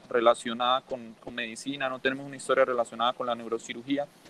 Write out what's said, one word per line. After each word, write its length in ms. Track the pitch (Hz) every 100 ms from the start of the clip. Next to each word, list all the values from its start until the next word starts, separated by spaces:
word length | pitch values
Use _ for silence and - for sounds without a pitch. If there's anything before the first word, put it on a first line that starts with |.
| -
relacionada 720 | 123 117 117 123 117 123 131
con, 340 | - 127 117 113
con 140 | -
medicina, 560 | 120 117 113 135 139 135
no 100 | 131
tenemos 260 | 135 135 139
una 100 | 135
historia 300 | - 131 127
relacionada 480 | 123 113 117 117
con 140 | 127 123
la 80 | 117
neurocirugía, 720 | 113 113 - 120 127 139 143 -